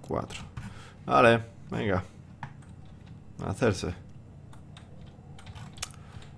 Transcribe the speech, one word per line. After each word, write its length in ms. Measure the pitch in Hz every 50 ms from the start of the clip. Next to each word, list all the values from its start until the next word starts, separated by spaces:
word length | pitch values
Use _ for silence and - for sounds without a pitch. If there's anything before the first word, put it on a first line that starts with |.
cuatro. 400 | - - - - - - - - - - - - - - - - - - - - -
Vale, 400 | - 135 135 131 117 117 113 110 - - - - -
venga. 320 | - - 120 104 95 90 92 - - - - - - - - - - - - - - - - - - - - - - - - - - - -
A 60 | 85
hacerse. 440 | 95 - 135 113 98 - - 87 87 - - - - - - - - - - - - - - - - - - - - - - - - - - - - - - - - - - - - - - - - - - - - - - - -